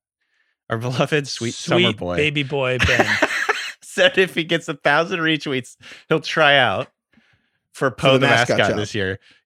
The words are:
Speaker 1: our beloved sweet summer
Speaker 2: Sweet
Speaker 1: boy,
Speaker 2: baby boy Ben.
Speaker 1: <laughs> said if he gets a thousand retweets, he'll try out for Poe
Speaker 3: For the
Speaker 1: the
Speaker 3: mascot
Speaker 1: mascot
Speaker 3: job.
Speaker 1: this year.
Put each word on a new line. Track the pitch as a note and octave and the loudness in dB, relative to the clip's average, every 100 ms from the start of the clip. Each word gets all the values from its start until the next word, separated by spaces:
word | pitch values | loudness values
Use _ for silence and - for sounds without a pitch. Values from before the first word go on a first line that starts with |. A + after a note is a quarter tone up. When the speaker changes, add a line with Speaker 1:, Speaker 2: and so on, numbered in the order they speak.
| _ _ _ _ _ _ - | _ _ _ _ _ _ -8
Speaker 1:
our | A2+ | -6
beloved | B2 B2 C#3+ D3+ C3+ | -4 -2 0 -2 -2
sweet | - A2+ - | -6 -8 -6
summer | - A#2+ | 0 2
Speaker 2:
Sweet | A2+ G#2+ | 2 0
Speaker 1:
boy, | F2+ F2 | -4 -2
Speaker 2:
baby | D3+ D3 | -2 -2
boy | C3+ C#3+ B2+ B2+ | -4 -4 -2 0
Ben. | C3 B2 - - | 0 2 0 0
Speaker 1:
<laughs> | - - - - - - | -2 -2 -4 -4 -6 -14
said | - - F3+ F3+ | -8 0 2 2
if | F#3 - | 0 0
he | D#3+ | -2
gets | E3 E3 | -2 -4
a | D3 | -4
thousand | D3 D3 E3+ F3 | 2 2 0 -2
retweets, | D#3+ D#3 D3+ C3 A#2+ - - - - | 0 -2 -2 -6 -6 -16 -20 -12 -2
he'll | D#3+ | -2
try | - - D3 C#3+ | -2 2 4 6
out | A#2+ G2 - _ _ _ _ _ _ _ _ | 4 0 -6 _ _ _ _ _ _ _ _
for | - C#3 | -4 -4
Poe | - C#3 | 0 2
Speaker 3:
For | |
the | C3 | 4
Speaker 1:
the | C#3 | 4
Speaker 3:
mascot | B2 B2 A#2 | 4 4 2
Speaker 1:
mascot | G#2 | 2
Speaker 3:
job. | G#2+ | 0
Speaker 1:
this | G#2 G#2+ | -4 -4
year. | F#2+ G2 _ _ | -4 -6 _ _